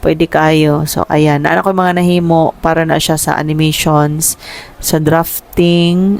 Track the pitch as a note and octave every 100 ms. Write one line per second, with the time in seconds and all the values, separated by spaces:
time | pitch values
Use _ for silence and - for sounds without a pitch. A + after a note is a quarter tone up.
0 | - D#3+ E3 D#3 D#3 D#3+ D3+ D3 D3+ -
1 | - D3+ D3+ D3 D3+ E3 F#3+ F#3 F3+ F3
2 | F3+ F3 E3+ E3 D#3+ - E3 D#3+ D#3+ D#3
3 | - D#3 - - D3+ D#3 D#3 D3+ - D3+
4 | D3 D3+ D#3+ - - - - - - D#3+
5 | D#3 D#3+ E3 - - - F3 E3+ E3+ F3
6 | F#3+ G3+